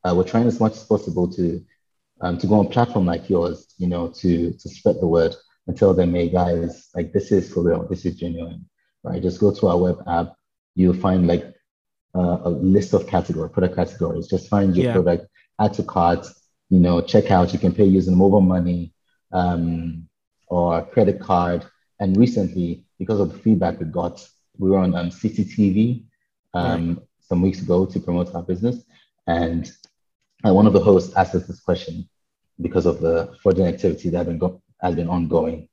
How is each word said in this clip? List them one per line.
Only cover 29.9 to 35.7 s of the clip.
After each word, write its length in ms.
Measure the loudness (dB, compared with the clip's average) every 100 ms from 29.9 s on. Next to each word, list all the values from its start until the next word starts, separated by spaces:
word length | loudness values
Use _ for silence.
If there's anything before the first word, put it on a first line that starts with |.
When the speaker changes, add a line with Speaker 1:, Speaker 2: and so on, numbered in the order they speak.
| _ _ _ _ _ 4
Speaker 1:
uh, 80 |
one 120 | 6 8
of 60 |
the 80 | 6
hosts 340 | 6 4 4
asked 200 | 0 0
us 120 | -2 -6
this 140 | -10
question 480 | -4 -4 -4 -12 -14 _ _ _ _ -10
because 260 | -2 0 0
of 140 | 0
the 360 | 0 0 -4 -2
fraudulent 320 | 0 2 0
activity 340 | 0 -2 -2 -4
that 100 | -4
had 80 | -4
been 120 | -4
go-, 240 | -6 -6 _ _
has 140 | -4
been 140 | -4 -2
ongoing. 600 | -2 0 0 -2 -6 -16